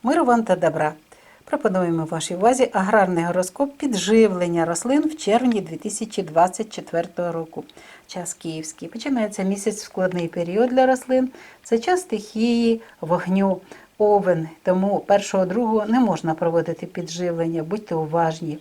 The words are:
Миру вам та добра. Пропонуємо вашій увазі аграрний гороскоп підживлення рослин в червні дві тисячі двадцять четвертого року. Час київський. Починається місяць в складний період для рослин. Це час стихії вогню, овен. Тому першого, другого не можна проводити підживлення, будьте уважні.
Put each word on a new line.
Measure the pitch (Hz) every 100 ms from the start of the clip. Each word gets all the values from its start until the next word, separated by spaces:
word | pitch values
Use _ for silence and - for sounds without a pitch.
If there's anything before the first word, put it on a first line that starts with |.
Миру | 226 330
вам | 262 233
та | 220 175
добра. | 165 151 151 156 _ - - -
Пропонуємо | - 285 226 185 175 165
вашій | 160 165 -
увазі | 180 220 254 254
аграрний | 202 190 220 185 175
гороскоп | 170 180 185 - 277 -
підживлення | 285 202 175 226 214 185 175 170
рослин | 165 170 240 285
в | 311 -
червні | - 226 254 220
дві | 160 160
тисячі | 214 214 220 -
двадцять | 165 160 180 - 220
четвертого | - - 165 180 - 175
року. | 165 160 - - - - - _
Час | 185 170
київський. | - 165 156 156 - 170
Починається | 226 285 254 214 208
місяць | 190 202 220 208
в |
складний | - - 185 180 165
період | - 170 190 247
для | 254 262
рослин. | 254 254 262 262 - - -
Це | - 226
час | 233 359
стихії | - 214 214 220 233 233 233 226 - -
вогню, | 160 170 175 190 196 185 - - - _
овен. | 208 208 185 165 160 -
Тому | - 185 196 185
першого, | - 202 202 190 180
другого | 208 226 220 208
не | 240
можна | 233 170 165
проводити | 160 170 165 165 160 175
підживлення, | - 165 170 180 170 165 165
будьте | 156 208 -
уважні. | 165 156 165 165 160 160 151